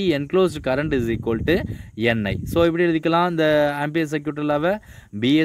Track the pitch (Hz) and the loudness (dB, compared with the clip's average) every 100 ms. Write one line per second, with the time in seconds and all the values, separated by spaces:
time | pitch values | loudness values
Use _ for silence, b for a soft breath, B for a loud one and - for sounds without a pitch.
0 | 190 143 143 185 185 151 131 131 156 135 | 2 -2 0 2 2 0 -4 -2 0 -2
1 | 117 113 - 113 - 214 - B B - | 0 -2 -2 -2 0 0 -2 B B -2
2 | 117 113 101 95 127 151 170 165 175 160 | 0 0 -2 -4 -2 0 2 2 2 2
3 | 165 165 180 165 156 151 147 143 151 156 | 2 2 2 2 2 4 2 0 -2 -2
4 | 156 151 147 147 147 147 165 214 B B | -2 -4 -4 -4 -2 0 0 -2 B B
5 | B 104 123 151 | B -2 2 2